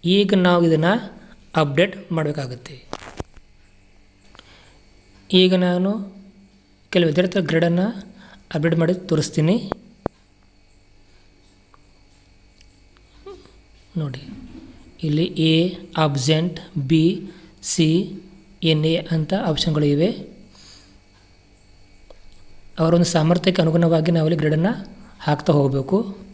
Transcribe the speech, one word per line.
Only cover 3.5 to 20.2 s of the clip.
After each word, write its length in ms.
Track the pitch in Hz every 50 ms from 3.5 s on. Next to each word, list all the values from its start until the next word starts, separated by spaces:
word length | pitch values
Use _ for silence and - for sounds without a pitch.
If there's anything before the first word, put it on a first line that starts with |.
| _ _ _ _ _ _ _ _ _ - - _ _ _ _ - - - - - - - - - _ - - - _ - _ _ - - - -
ಈಗ 220 | - 185 185 185 185
ನಾನು 680 | 185 180 180 180 180 185 196 214 233 - - - - - - - - - _ _ _ _ _ _ _ _ _
ಕೆಲವು 180 | - 180 175 160
ವಿದ್ಯಾರ್ಥಿಗಳ 380 | 143 175 180 185 - 208 165
ಗ್ರೇಡನ್ನು 400 | 143 160 165 170 170 170 175 185 220 240 - - - - - - - - - - _ -
ಅಪ್ಡೇಟ್ 220 | 160 151 170 165
ಮಾಡಿ 180 | 165 165 165 180
ತೋರಿಸ್ತೀನಿ. 760 | 185 - - 165 151 - - - - 151 160 196 240 - - - - - - - _ _ - _ _ _ _ _ _ _ _ _ _ _ _ _ _ _ _ _ _ - _ _ _ _ _ _ _ _ _ _ _ _ _ - _ _ _ _ _ _ _ _ _ _ _ _ _ _ _ _ _ - - _ _ _ _ _ - _ _ _ - - 392 392 - - - - - - _ - - - _ -
ನೋಡಿ, 260 | 175 156 139 127 - - - - - - - - - - - - - - - - -
ಇಲ್ಲಿ 220 | - 156 147 151 165
ಎ, 520 | - - - 160 160 160 160 170 185 180 - - - -
ಅಬ್ಸೆಂಟ್, 640 | - 160 151 139 139 123 143 156 156 170 180 165 - - - - 147
ಬಿ, 440 | 135 131 160 160 156 170 208 - - - - - - - - -
ಸಿ, 580 | - - - - 160 156 160 180 202 - - - - - - - - - - - -
ಎನ್ 200 | 160 156 151 156
ಎ 120 | 160 165 170 - -
ಅಂತ 240 | 165 160 156 - 185 202 -
ಆಪ್ಷನ್ಗಳು 400 | 175 151 135 - 170 151 151 151
ಇವೆ. 260 | 147 143 143 165 208 240 -